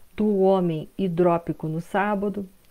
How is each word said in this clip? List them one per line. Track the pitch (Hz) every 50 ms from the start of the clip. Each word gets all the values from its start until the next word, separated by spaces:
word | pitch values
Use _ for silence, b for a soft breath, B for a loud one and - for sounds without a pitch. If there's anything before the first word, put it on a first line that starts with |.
| b b -
do | - 214 214 208 190
homem | 190 190 190 185 180 170 160 156 - - _ -
hidrópico | 190 190 165 170 180 175 170 170 170 - 156 - - 156
no | 156 165
sábado, | 170 - - 196 196 208 208 202 202 208 196 202 196 185 _ - _ _